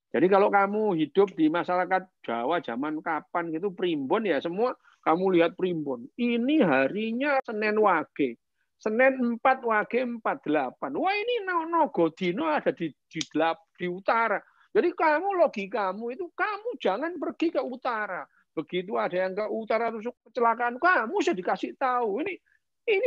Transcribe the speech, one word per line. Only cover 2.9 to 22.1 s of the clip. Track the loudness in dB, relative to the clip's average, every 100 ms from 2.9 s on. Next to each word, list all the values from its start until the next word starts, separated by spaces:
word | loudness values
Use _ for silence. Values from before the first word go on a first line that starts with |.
| -4
kapan | -4 -4 -4 -6 -4
gitu, | -4 -6
primbon | -4 -2 -2 0 0 0
ya | -2
semua | -2 -2 -2 -4 _ _
kamu | 0 2 4 4
lihat | 2 0
primbon. | -4 -4 -4 -8 -8
Ini | -4 -2 0 2 2
harinya | 4 4 2 0 -4 -2 0 0
Senin | -2 -2 0 2
Wage. | 4 2 0 -2 -2 -4 _ _ _ _
Senin | -2 4 4 4 -2 0
empat, | 2 2
Wage | 2 0 0 -2 -2
empat, | -4 -4 -4 -2
delapan. | 0 -2 -6 -6 -2
Wah, | -2
ini | -2 -2 -4
no-, | -2 -4 0
Nogodino | 0 2 2 0 0 -4 -2 -2
ada | 0 0
di, | -2 -6
di | -10 _ -10 -4
delap-, | 0 0 -2 _ -8
di |
utara. | -8 -4 0 2 2 -2 -6 _ _
Jadi | 2 2 2
kamu, | 2 2 2 2
logikamu | 2 0 -6 -2 -2 -4 -8 -8
itu, | -10
kamu | -4 -4 -4 -8 -4
jangan | -2 -2 -4 -6
pergi | -8 -2 -2
ke | -2
utara. | -4 -6 -6 -4 -4 -8 -10 _ _ -10
Begitu | -6 -6 -4 -2
ada | -2
yang | -2 -2 -4
ke | -6
utara | -4 -2 -2 -2
terus | -6 -10 -12 _
kecelakaan, | 0 2 2 -2 0
kamu | 2 2 0 0
sudah | 0 -2
dikasih | -2 -2 -4 -4
tahu. | -2 0 0